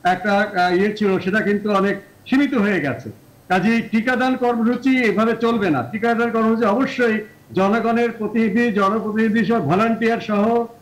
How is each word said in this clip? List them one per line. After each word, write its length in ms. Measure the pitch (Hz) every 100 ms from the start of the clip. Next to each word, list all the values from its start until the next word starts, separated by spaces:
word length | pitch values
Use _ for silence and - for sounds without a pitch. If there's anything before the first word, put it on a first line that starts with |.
একটা, 320 | 180 185 214 202
আহ, 360 | 202 185 180
ইয়ে 220 | 180 208 208
ছিল 240 | 202 190
সেটা 200 | 190 214
কিন্তু 320 | 202 202 208
অনেক 280 | 196 196 196 - - -
সীমিত 240 | 269 285
হয়ে 260 | 262 202 185
গেছে। 300 | 139 107 110 - - - -
কাজেই 340 | 185 196 226
টিকাদান 540 | 226 226 233 247 254 254
কর্মসূচি 680 | 240 233 226 240 269 262
এভাবে 320 | 233 190 226 226
চলবে 300 | 233 233 196
না। 120 | 139
টিকাদান 480 | - 214 233 226 233
কর্মসূচি 360 | 226 220 226 220
অবশ্যই 540 | 220 262 - 240 214 - - -
জনগণের 580 | 180 196 226 220 226 240
প্রতিনিধি, 600 | 226 208 233 226 208 240
জনপ্রতিনিধি 720 | 202 196 220 202 214 226 220
সহ, 140 | 190 233
ভলান্টিয়ার 640 | 139 185 226 226 226 226
সহ 440 | - 202 220 233 233 -